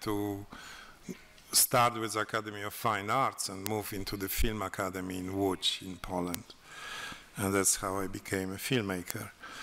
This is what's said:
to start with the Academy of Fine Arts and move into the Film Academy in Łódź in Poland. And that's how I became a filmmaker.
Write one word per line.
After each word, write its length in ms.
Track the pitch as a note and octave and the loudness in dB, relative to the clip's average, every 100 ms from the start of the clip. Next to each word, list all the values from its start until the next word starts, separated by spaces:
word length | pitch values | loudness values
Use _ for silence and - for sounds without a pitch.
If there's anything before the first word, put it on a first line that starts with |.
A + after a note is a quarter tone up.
to 420 | A2 G#2 G#2 G2+ G2+ - - - - - - - - - - | 0 0 0 -2 -8 -14 -16 -16 -18 -16 -14 -14 -16 -20 0
start 460 | - - B2+ A#2+ A2+ | 4 6 6 6 4
with 140 | A2 | 0
the 80 | G#2+ | 0
Academy 420 | G#2 A2+ G#2+ G#2 | 0 -2 -2 -6
of 120 | G#2 | -6
Fine 340 | - A#2 G2+ G2+ | -2 0 2 2
Arts 380 | B2+ A#2 - - | 4 4 0 -4
and 180 | G2 G2+ | -4 0
move 280 | G#2+ G2 | 0 0
into 220 | G2+ F#2+ G#2 | -4 -4 -4
the 120 | F#2+ | -2
Film 320 | - A2+ G#2+ | 2 2 2
Academy 560 | F#2+ - F#2+ F#2 F#2 F#2 | -2 -2 -2 -2 -4 -4
in 140 | F#2 | -4
Łódź 500 | G2 G2 F#2 - - | 2 2 4 0 0
in 140 | F#2+ F2 | -4 -8
Poland. 480 | - F2+ F2 F#2 - - - - - - - - - - | -4 -2 -2 -4 -8 -20 -18 -14 -10 -8 -8 -12 -12 -2
And 180 | G2 | 4
that's 220 | G2 F#2 - | 6 6 4
how 220 | G2+ G2 | 2 0
I 80 | G2 | -2
became 460 | G2+ - G2 F#2+ | -4 -2 -2 -2
a 40 | G2 | -4
filmmaker. 760 | - B2+ G2 F2+ - A2 G#2+ - - - | 0 2 2 -2 -4 -6 -8 -12 -14 -12